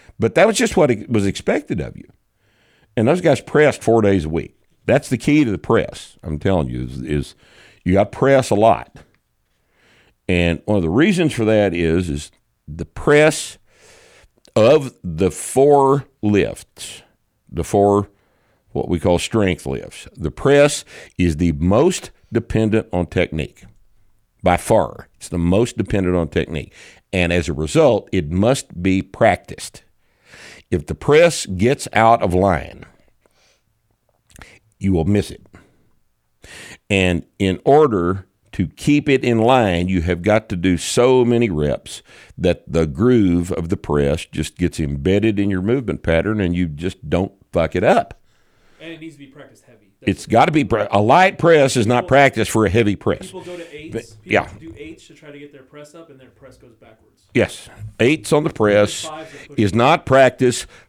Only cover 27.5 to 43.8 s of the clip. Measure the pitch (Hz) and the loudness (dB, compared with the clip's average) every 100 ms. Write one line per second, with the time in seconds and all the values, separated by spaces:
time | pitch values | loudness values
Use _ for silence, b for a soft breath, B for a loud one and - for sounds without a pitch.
27.5 | 71 78 156 151 104 - 95 76 90 110 | -6 -2 2 2 2 -2 -6 -2 0 0
28.5 | 131 - 82 92 95 - - 110 87 - | 0 -6 -4 -2 -2 -2 0 2 0 -6
29.5 | - - - _ _ B B B B B | -16 -16 -18 _ _ B B B B B
30.5 | B - 87 - - - 151 165 - - | B -6 -6 -4 -6 2 4 4 2 -8
31.5 | 90 110 143 - - 113 117 101 90 98 | -2 0 0 -2 2 4 4 2 0 2
32.5 | 78 - - - _ _ _ _ _ _ | 0 -6 -18 -20 _ _ _ _ _ _
33.5 | _ _ _ _ _ _ _ _ - B | _ _ _ _ _ _ _ _ -20 B
34.5 | B _ - 98 90 80 104 - - - | B _ -6 -2 0 0 -2 -2 -10 -20
35.5 | - _ _ _ _ _ _ _ _ B | -20 _ _ _ _ _ _ _ _ B
36.5 | B B B - 98 92 85 - - 95 | B B B -2 0 2 0 -6 -4 -2
37.5 | 90 - 143 151 101 87 98 - _ _ | -2 2 4 4 2 -2 -4 -8 _ _
38.5 | - 80 - - 147 147 135 123 113 113 | -6 -6 -4 0 0 2 0 2 0 4
39.5 | 131 107 87 90 92 85 87 90 107 - | 4 2 0 0 -2 -2 -2 0 0 -2
40.5 | 95 92 87 - - 123 127 120 120 117 | -2 0 0 -2 2 4 4 4 2 0
41.5 | 76 73 - - - _ B B - 90 | -2 -2 -4 -8 -20 _ B B -4 -2
42.5 | 85 - 80 80 67 120 123 98 87 87 | -2 -2 -2 -2 0 2 4 4 0 -2
43.5 | 92 85 95 | -6 -6 -6